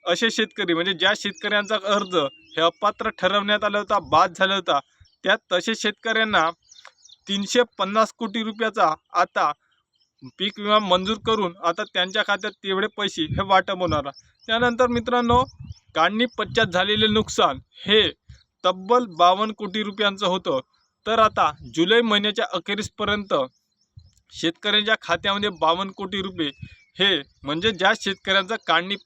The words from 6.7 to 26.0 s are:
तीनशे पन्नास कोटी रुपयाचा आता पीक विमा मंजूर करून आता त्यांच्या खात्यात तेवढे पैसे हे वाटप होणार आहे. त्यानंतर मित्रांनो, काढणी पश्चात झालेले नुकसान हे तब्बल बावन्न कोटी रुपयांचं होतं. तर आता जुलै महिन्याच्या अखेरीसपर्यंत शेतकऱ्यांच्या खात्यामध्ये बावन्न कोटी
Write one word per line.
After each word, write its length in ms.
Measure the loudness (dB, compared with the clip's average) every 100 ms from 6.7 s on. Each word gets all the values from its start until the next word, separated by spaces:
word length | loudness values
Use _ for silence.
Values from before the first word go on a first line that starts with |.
| -20 -20 _ _ _ -8
तीनशे 360 | -6 0 0 0 -2
पन्नास 360 | -2 0 0 -2
कोटी 260 | -8 -6
रुपयाचा 500 | -8 -4 -4 2 0 0 _
आता 380 | -2 0 0 -2 -2 _ _ _ _ _ _ -20 _
पीक 220 | -6 -6
विमा 200 | 0 0
मंजूर 360 | 4 0 2 -4 -2
करून 280 | 0 0 -2
आता 200 | -4 -2
त्यांच्या 400 | -4 -4 -2 -2 -2
खात्यात 240 | -2 -4
तेवढे 340 | -8 -4 -2 -2 -4
पैसे 260 | -6 -4 -4
हे 180 | 0
वाटप 360 | 4 4 2 -2
होणार 260 | 0 -2 -4
आहे. 200 | -12 _ _ -4
त्यानंतर 400 | 0 0 2 2
मित्रांनो, 560 | 2 0 -2 2 2 2 -8 -20 -20 _ 0
काढणी 300 | 0 2 -4 -4
पश्चात 280 | -4 0 0
झालेले 400 | 0 0 0 2
नुकसान 500 | 2 0 2 2 0 -12 -14 0
हे 160 | 2 2 -2 _ -20 _ _
तब्बल 420 | -2 -2 2 0 0 4
बावन्न 360 | 4 6 0
कोटी 300 | -4 -8 -6
रुपयांचं 420 | -6 -2 -2 0 -2
होतं. 320 | -2 -2 -4 -4 _ _ _ -2
तर 140 | 2
आता 320 | 2 4 0 -2 -10 -2
जुलै 240 | 4 4
महिन्याच्या 440 | 4 0 0 -2 -4
अखेरीसपर्यंत 800 | -4 -6 -6 -6 -6 -4 -4 -2 -2 -2 _ _ _ _ -20 _ _ _
शेतकऱ्यांच्या 640 | -6 -6 -4 -2 4 4 4
खात्यामध्ये 480 | 2 -2 0 -2 -2
बावन्न 400 | 2 2 2 -2
कोटी 300 | -6